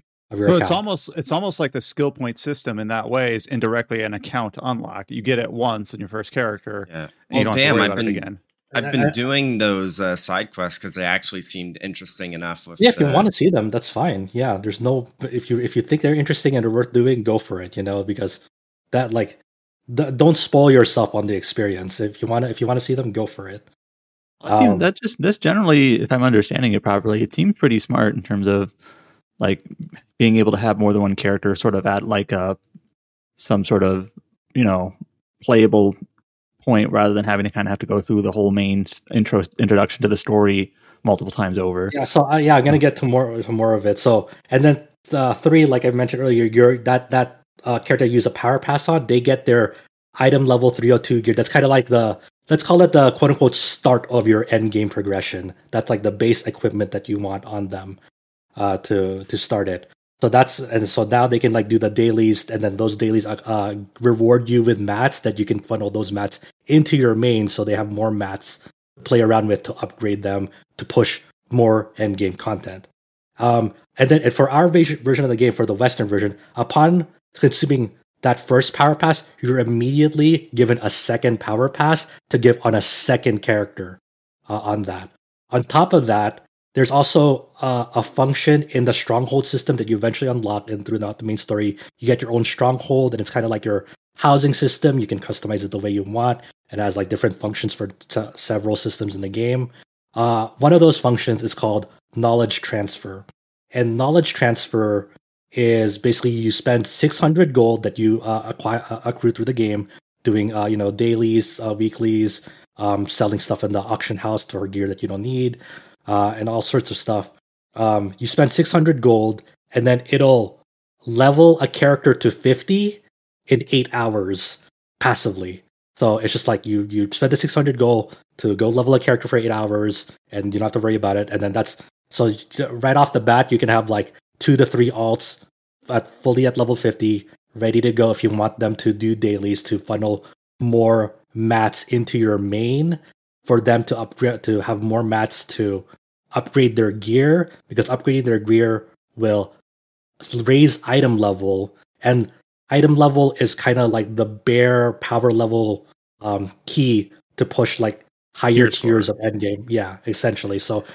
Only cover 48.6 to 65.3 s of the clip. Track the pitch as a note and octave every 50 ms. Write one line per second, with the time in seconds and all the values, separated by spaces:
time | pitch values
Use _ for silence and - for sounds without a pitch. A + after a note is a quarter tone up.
48.6 | - - C#3+ D3 - - E3 D#3+ B2+ A2+ A#2+ B2 B2 C#3 C3 C3 - C3+ A#2+ A#2+
49.6 | A2 - - - - _ _ _ _ _ _ - C3 C3 C#3 C3+ C3+ B2+ B2 A#2+
50.6 | B2 B2 A#2+ - A#2 A#2+ B2 A#2 - - B2+ A#2 A2 A#2 A2 A#2+ A2 - - D3
51.6 | C#3 C3+ C3+ C3+ B2+ - B2 A#2 A2+ G#2+ G2+ - - - _ _ _ - D#3+ D3+
52.6 | - - F3+ F3 F3+ F3 F3+ D3 C3+ B2+ B2+ - D3+ C#3 C#3+ - C#3+ B2 - -
53.6 | - - - - - C3 B2 A2+ - - A#2+ A#2+ G#2 A2 A2 G#2+ A#2 - A#2 A2
54.6 | A2 A2 G#2 G#2+ G#2+ G2+ - - F#2+ G2+ G2 F#2+ F2+ - - F#2 F2+ F#2 - -
55.6 | _ _ - A2+ - - A#2+ G#2 G2+ G#2 G#2 G2 A2+ A#2 A#2 - - - - -
56.6 | - G#2+ G2 G2+ G#2 F#2+ - G2+ - - G#2 G2+ G2+ F#2+ G2 F#2+ - - A2 G2+
57.6 | G2 F#2 F#2+ F#2 F#2+ F#2+ F#2+ - _ _ _ _ _ _ _ _ _ _ _ -
58.6 | G2+ G2+ F#2+ F#2 - - G#2+ G2 F#2+ F#2+ F#2+ F#2+ G2 - - G2 - - A#2 G#2
59.6 | G2 F#2+ F2+ F2 - _ _ _ _ _ _ _ - A#2 G#2 - B2+ - - -
60.6 | C3 A2 A2+ A2 G#2+ F#2+ - A#2 A2 G#2+ A#2+ A#2+ B2 B2+ A#2+ A#2 B2+ A#2+ A2+ A2+
61.6 | G#2 G#2+ A2+ A2 A2+ G#2+ G#2 A#2+ A2+ A#2 A2 A2+ A2+ A2 G#2+ G2+ - - A2+ G#2+
62.6 | G#2+ G#2 F#2+ G2 A2 A2 G#2 G#2 A#2+ A2 A2 A2 G2+ G#2+ G#2+ G#2 - A#2 A2 G#2+
63.6 | G2 G#2 G#2 G#2 G2+ G2 _ - A#2 A#2+ A#2 G#2+ A2+ A#2 B2 B2 A#2+ A#2 B2 A#2+
64.6 | A#2 A#2+ A2+ G2+ G#2 G2+ G2+ G#2+ B2+ C3+ - - - A2